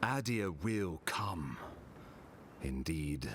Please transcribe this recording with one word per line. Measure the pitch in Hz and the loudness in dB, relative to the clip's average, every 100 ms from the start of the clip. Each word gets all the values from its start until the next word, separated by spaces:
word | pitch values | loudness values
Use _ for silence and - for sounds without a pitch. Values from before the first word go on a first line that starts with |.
Adir | 113 135 120 117 101 78 | 4 2 2 4 4 2
will | 98 110 98 78 - | 2 4 2 0 -2
come. | - 101 98 104 - - - - - - - - - - - | 0 0 0 -2 -4 -8 -10 -14 -14 -16 -16 -16 -16 -16 -4
Indeed | 69 65 67 80 73 71 65 | -2 0 0 2 2 0 -2